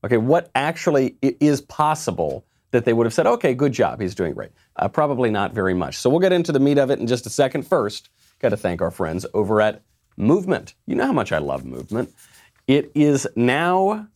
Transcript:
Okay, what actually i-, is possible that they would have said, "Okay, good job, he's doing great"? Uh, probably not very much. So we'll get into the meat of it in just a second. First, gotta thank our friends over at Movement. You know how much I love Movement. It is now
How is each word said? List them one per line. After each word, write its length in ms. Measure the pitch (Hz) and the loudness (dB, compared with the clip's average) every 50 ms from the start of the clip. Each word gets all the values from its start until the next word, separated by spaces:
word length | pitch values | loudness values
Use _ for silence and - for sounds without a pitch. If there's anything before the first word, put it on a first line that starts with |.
| - | 0
Okay, 140 | 104 120 | 2 2
what 340 | 117 110 123 151 175 175 - _ | 2 4 4 2 2 2 0 _
actually 640 | 131 139 151 165 - - 180 151 139 135 127 - _ - | -2 -2 -2 -4 -2 -2 0 2 2 2 0 -2 _ -2
i-, 140 | 135 131 _ | -2 0 _
is 220 | 147 151 147 135 | 2 2 2 2
possible 840 | - _ - - 151 151 156 151 - - 90 - 85 73 67 - - _ _ _ _ _ | -2 _ -4 -2 0 0 0 -2 -4 -6 -4 -2 -4 -4 -4 -8 -10 _ _ _ _ _
that 140 | - 123 - | -2 0 2
they 80 | 127 113 | 2 2
would 140 | 117 117 | 2 2
have 80 | 117 - | 0 2
said, 100 | - 160 | 2 2
"Okay, 300 | - 233 233 - 160 127 | 2 2 2 2 0 0
good 160 | 123 143 143 | 2 0 -2
job, 300 | 123 - 117 78 62 - | 2 0 0 0 0 -4
he's 160 | 107 90 - | -6 -6 -4
doing 180 | - 92 82 65 | -4 -4 -4 -4
great"? 160 | 55 53 - _ _ _ _ _ | -8 -10 -14 _ _ _ _ _
Uh, 140 | - - 101 | -2 -2 -2
probably 420 | - - 151 147 143 120 127 117 | 0 0 0 0 0 0 0 0
not 220 | 107 101 101 - - | 0 0 -2 -2 -2
very 220 | 110 95 95 90 | -2 -2 0 0
much. 220 | 90 85 67 65 | 0 -2 -4 -8
So 140 | - - 123 | -2 0 0
we'll 80 | 139 170 | 2 2
get 140 | 185 190 185 | 2 2 2
into 180 | 175 170 - | 2 0 0
the 80 | 156 135 | 0 2
meat 180 | 135 139 147 | 2 2 4
of 140 | 139 139 127 | 2 2 2
it 80 | 139 - | 0 -2
in 80 | - | -2
just 180 | 117 123 120 - | -2 -4 -4 -4
a 60 | - | -8
second. 340 | - - 143 135 - 151 127 | 0 0 0 0 0 -6 -4
First, 440 | - - 160 113 104 - - _ _ _ _ _ _ _ _ | 0 0 0 0 -2 -6 -10 _ _ _ _ _ _ _ _
gotta 160 | - 120 107 | -2 -2 -2
thank 260 | 104 - 98 87 80 92 | 0 -2 -4 -2 -2 -4
our 80 | 87 | -4
friends 340 | - - 98 80 80 90 95 - - | -4 -4 -6 -4 -4 -6 -8 -4 -2
over 280 | 104 104 98 107 107 | -2 0 2 2 2
at 220 | 107 107 104 - _ _ _ _ _ _ _ | 2 2 0 -4 _ _ _ _ _ _ _
Movement. 580 | - - 110 151 208 185 185 - - - - - _ _ | -2 2 2 2 2 2 -2 -4 -4 -4 -12 -20 _ _
You 120 | - 131 | -6 -4
know 100 | 131 - | -2 0
how 60 | 277 262 | 0 0
much 180 | 151 104 - | 0 -2 0
I 80 | - 78 | -2 -2
love 260 | 76 69 67 67 65 | -2 -2 -6 -6 -8
Movement. 480 | 64 64 64 64 - 104 117 127 - _ _ - _ _ - _ _ _ _ _ | -10 -14 -14 -10 -8 -6 -6 -6 -6 _ _ -20 _ _ -20 _ _ _ _ _
It 240 | - 135 147 143 - - | 2 2 2 2 0 0
is 360 | 151 147 147 143 131 - 98 - | 2 4 4 4 2 0 -4 -2
now 720 | 110 120 123 127 147 165 175 180 185 190 196 214 214 214 214 _ | 0 0 2 2 0 0 0 0 2 0 0 -2 -4 -8 -14 _